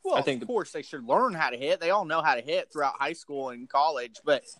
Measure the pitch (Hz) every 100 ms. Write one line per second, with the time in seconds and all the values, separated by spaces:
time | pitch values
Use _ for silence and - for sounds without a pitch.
0 | 381 294 139 131 120 240 165 160 143 151
1 | 117 160 254 175 143 123 139 185 165 202
2 | 175 165 156 127 123 175 - 151 143 -
3 | 139 165 - 143 131 123 127 139 151 143
4 | 123 110 151 139 - -